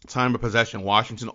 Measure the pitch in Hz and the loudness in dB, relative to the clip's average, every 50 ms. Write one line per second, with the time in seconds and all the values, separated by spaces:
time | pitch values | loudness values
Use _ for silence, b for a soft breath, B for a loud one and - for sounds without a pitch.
0 | - - - 123 127 127 120 117 123 117 101 117 117 - - 104 95 98 101 107 | -20 -8 -2 0 2 2 2 0 -2 0 2 2 2 0 -2 -6 -2 2 2 2
1 | 117 - 113 104 120 113 | 2 0 -4 -10 -10 -8